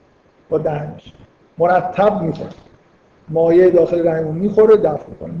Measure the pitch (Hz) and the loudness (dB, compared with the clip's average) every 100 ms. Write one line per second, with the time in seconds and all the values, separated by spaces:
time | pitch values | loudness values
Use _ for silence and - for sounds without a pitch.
0 | _ _ _ _ _ 156 156 147 151 - | _ _ _ _ _ -4 -4 -6 -10 -16
1 | - - - _ _ - 170 180 - - | -20 -20 -20 _ _ -4 0 0 -2 0
2 | 208 196 165 - - - - _ _ _ | 0 0 -4 -8 -12 -16 -20 _ _ _
3 | _ _ - 160 165 170 185 175 160 170 | _ _ -8 -2 2 4 4 4 2 0
4 | 170 160 160 156 202 202 214 214 165 147 | -2 -2 -6 -4 -2 2 4 4 2 -4
5 | - - - 165 | -10 -16 -14 -12